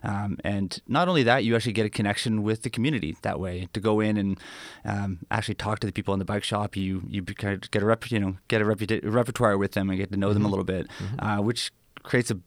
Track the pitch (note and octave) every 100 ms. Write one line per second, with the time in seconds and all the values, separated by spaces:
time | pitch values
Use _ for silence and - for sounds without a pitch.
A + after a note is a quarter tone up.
0 | G#2+ G2+ G#2 - F#2 G2+ G2 - - C#3
1 | F3+ E3 A#2 C3 A2+ A#2 A#2+ G#2 G#2+ -
2 | G#2 G2+ A#2 A2 G#2 A2 A#2 A2+ C3 B2+
3 | D2+ - G#2 D2 F#2 F2+ F2+ G#2+ G#2+ G#2+
4 | G#2+ G#2+ G2 F#2+ - - - - A2 G2+
5 | G2+ E2+ - A2 A2 G#2 G#2 G#2+ G#2 G#2+
6 | G2+ G2 F#2 G#2 - G#2 G#2 G2 F#2+ F#2+
7 | G#2 G2+ F#2 G2+ G2+ F#2+ - G#2+ G#2 A2+
8 | - A2+ G2 F#2+ - A2 G#2 G2+ G#2+ A2
9 | G#2+ A#2+ A#2 - A2+ G2 G2 G2+ G2 F#2+
10 | G2 G2 G2 G#2 G#2 G2 F#2 F#2 - -
11 | F#2+ B2+ A2 G#2 G#2 A#2+ - _ _ -
12 | - B2 A#2 G2